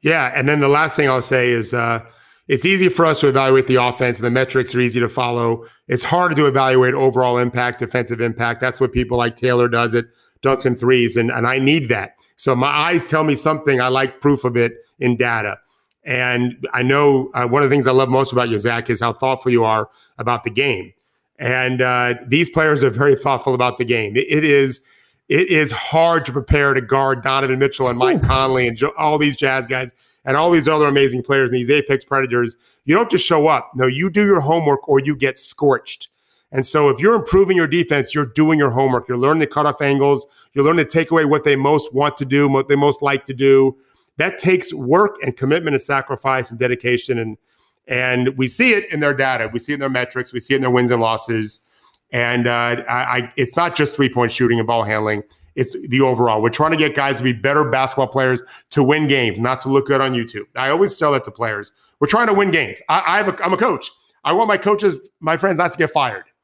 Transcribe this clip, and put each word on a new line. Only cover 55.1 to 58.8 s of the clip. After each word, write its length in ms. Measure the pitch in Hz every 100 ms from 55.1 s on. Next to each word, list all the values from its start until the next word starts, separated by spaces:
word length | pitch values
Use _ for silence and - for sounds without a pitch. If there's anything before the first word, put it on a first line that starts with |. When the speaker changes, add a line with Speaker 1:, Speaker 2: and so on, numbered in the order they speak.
| 107 - _ _ -
Speaker 1:
It's 200 | 123 - 151
the 140 | 127
overall. 400 | 135 120 120 107
We're 80 | 113
trying 220 | 113 156
to 60 | 165
get 180 | 151 147
guys 220 | 139 123
to 60 |
be 100 | 127
better 360 | 117 135 143 143
basketball 380 | 131 131 - 127
players, 340 | 135 131 123 - - _
to 120 | -